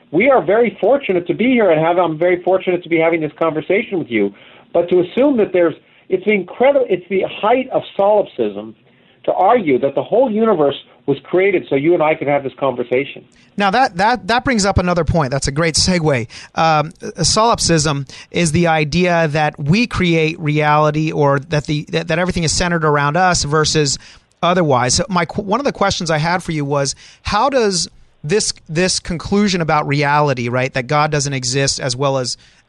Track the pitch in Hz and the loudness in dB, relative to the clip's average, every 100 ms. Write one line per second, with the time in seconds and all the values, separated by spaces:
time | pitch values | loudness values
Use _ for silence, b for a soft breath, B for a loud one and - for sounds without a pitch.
0 | B 151 262 254 160 214 240 - 190 277 | B 0 4 4 2 2 2 0 0 0
1 | 277 180 175 165 240 247 202 156 160 175 | 0 -2 -2 -2 2 2 4 4 2 2
2 | 170 156 180 180 180 185 185 175 165 165 | 0 0 0 0 0 0 0 -4 -2 0
3 | 160 170 151 - 165 151 151 190 220 185 | 0 0 -4 -2 -2 -2 -2 -2 -2 -6
4 | 120 117 101 B B B B 170 170 180 | -2 -2 -2 B B B B -2 2 2
5 | 165 - 285 247 196 185 170 - b b | 2 2 2 2 2 2 2 0 b b
6 | b 185 202 208 180 - 254 277 247 185 | b -4 0 -2 -2 0 2 2 0 -2
7 | - 196 - - 208 254 254 165 - - | -2 -4 -4 -2 -2 -2 -2 -4 -4 0
8 | 202 214 170 - 107 101 110 - b b | 2 2 0 -4 -4 -4 -12 -18 b b
9 | b b - - 190 247 160 123 139 143 | b b -4 2 4 4 2 2 0 -2
10 | 131 214 262 208 226 180 143 139 - b | 0 2 2 2 2 2 2 -2 -10 b
11 | - 139 - 175 196 180 - 139 151 175 | -4 -4 -2 0 2 0 0 0 2 2
12 | 151 156 131 143 135 - 139 123 120 127 | 2 0 0 -2 -2 -4 -4 -2 -2 -2
13 | 139 - - b b - 202 220 269 180 | -4 -10 -20 b b -2 0 2 0 2
14 | 214 240 180 233 277 233 196 190 180 175 | 0 0 -2 -2 0 0 2 0 0 0
15 | 156 170 135 139 - 139 165 147 - 180 | 0 0 0 -2 -4 -2 -2 0 0 0
16 | 156 131 110 B B - 165 156 151 - | 2 0 -2 B B -2 2 2 0 -8
17 | - - 160 220 233 214 - 165 151 139 | -14 -4 -2 2 2 2 2 0 0 -4
18 | 139 B B - 170 156 175 160 151 170 | -8 B B -2 0 2 2 2 0 0
19 | 180 170 160 151 151 - 143 202 240 - | 2 2 0 0 -2 -2 0 0 0 0
20 | 180 165 156 - 151 151 151 151 151 151 | 0 2 0 -2 -2 0 2 4 4 2
21 | 156 165 143 139 135 147 - 151 - 160 | -2 0 2 2 0 -4 -2 -6 -4 -6
22 | 165 160 180 175 156 - 180 170 156 147 | -2 -2 -2 -2 -2 -2 0 0 2 2
23 | 143 160 185 170 147 156 151 156 143 131 | 2 2 2 2 0 0 0 0 0 -4
24 | B B B _ 170 180 156 123 123 110 | B B B _ 0 0 2 2 2 0
25 | - 180 170 - 202 226 277 - 196 - | -2 -2 -2 -6 -4 -2 -2 -2 -2 -2
26 | 165 156 165 180 175 156 143 143 139 - | -2 -2 0 -2 -4 -6 -2 -2 -2 -6
27 | B B - 202 262 269 214 180 170 - | B B -4 0 0 2 0 -2 -6 -12
28 | - _ 147 208 208 - - 156 185 - | -20 _ -2 -2 -2 -6 -6 -2 -2 -2
29 | - 170 - 202 208 180 156 151 147 143 | -6 -8 -2 0 0 0 0 0 0 0
30 | 143 147 147 123 120 123 131 139 123 151 | 2 2 2 0 -2 -2 -2 -4 -2 0
31 | 151 147 139 135 123 135 139 - 139 123 | 0 -2 -2 -4 -4 -2 -2 -2 -6 -4
32 | 139 135 123 - b b | -2 -2 -4 -8 b b